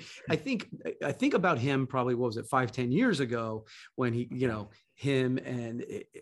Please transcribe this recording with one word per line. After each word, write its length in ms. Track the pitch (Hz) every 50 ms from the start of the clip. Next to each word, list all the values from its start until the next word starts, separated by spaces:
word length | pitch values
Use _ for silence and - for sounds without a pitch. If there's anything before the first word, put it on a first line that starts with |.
| - - - - - -
I 60 | 170
think, 320 | - - 269 262 196 - - - - - 160 - - -
I 60 | 143
think 240 | 139 - 254 285 -
about 240 | 226 175 180 160 123
him 300 | 113 143 139 135 135 123
probably, 260 | - 131 123 127 123
what 120 | 117 127 120
was 80 | 107
it, 100 | 113 110
five, 240 | - - 131 127 110
ten 220 | - 127 123 120 127
years 260 | 185 254 254 190 135
ago 480 | 139 113 120 117 113 113 110 110 110 - - - - - -
when 160 | - 131 120 113
he, 140 | 120 123 120
you 160 | 131 123 131
know, 240 | 123 110 107 101 104 - _ _ _ _
him 420 | - - 143 139 131 131 127 127 -
and, 460 | - 131 127 123 117 117 117 120 - - 101 101 - _ - -